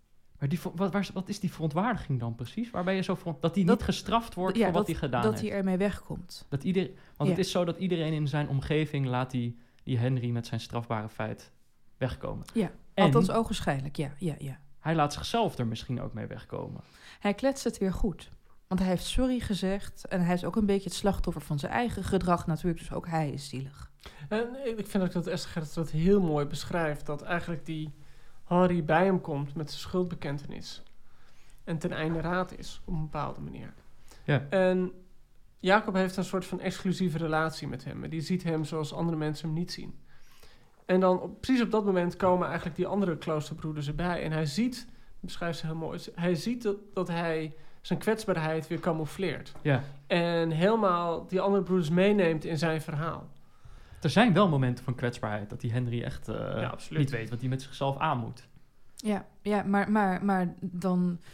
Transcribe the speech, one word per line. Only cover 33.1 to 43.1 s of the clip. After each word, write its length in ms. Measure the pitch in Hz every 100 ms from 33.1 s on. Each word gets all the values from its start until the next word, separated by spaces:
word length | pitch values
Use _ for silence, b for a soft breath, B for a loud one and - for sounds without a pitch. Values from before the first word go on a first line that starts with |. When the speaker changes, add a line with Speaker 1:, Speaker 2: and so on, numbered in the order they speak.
| 156 135 -
Speaker 3:
manier. 320 | 147 131 - - - - b b
Speaker 1:
Ja. 220 | - 143 143
Speaker 3:
En 420 | 190 185 185 180 - - - - - - -
Jacob 360 | 180 208 220
heeft 220 | 185 190 190
een 80 |
soort 200 | 180 190
van 160 | 180 180
exclusieve 580 | 190 180 190 160 185 156
relatie 500 | 160 156 160 156 139
met 160 | 131
hem. 200 | 175 -
En 60 | -
die 100 | 160
ziet 220 | 156 180
hem 220 | 175 160
zoals 280 | 151 160 147
andere 240 | - 170 160
mensen 300 | 151 151 165
hem 80 | 156
niet 140 | 180
zien. 260 | - - - b b b b b b b b -
En 140 | 185
dan 200 | 185 185
op, 200 | 180 -
precies 220 | - 254
op 80 | 233
dat 140 | 220
moment 320 | 202 180 175 175
komen 300 | 185 180 160
eigenlijk 300 | 170 175 156
die 100 | 180
andere 320 | 202 185